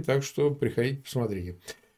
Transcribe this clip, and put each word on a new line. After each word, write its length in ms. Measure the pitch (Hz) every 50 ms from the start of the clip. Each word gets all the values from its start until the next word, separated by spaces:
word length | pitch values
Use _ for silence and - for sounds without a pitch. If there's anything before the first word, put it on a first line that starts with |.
так 200 | 156 - 135 139 139
что 260 | - - - 147 147
приходите, 500 | 143 139 139 113 - 120 120 131 139 139
посмотрите. 540 | - - - 127 117 107 101 92 87 90 87 - - - - - _ _ _